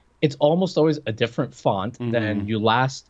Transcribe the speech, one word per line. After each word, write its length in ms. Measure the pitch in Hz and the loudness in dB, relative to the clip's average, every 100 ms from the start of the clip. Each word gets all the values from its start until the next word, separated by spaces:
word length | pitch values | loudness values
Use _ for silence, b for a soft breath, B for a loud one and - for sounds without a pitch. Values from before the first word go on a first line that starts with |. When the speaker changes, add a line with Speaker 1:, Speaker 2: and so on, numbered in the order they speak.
| b - | b -2
Speaker 1:
it's 140 | 151 135 | -2 2
almost 400 | 147 170 185 165 | 2 2 0 2
always 220 | 156 151 113 | 2 0 -4
a 60 | |
different 400 | 104 117 - 127 | -2 -2 -2 -6
font 460 | - 139 98 104 - | -2 -2 0 -4 -6
than 140 | 120 | -2
Speaker 2:
Mm-hmm. 360 | 117 107 101 101 | -2 0 -2 -2
Speaker 1:
you 120 | 110 | 0
last 480 | 110 120 131 - | 2 2 2 -4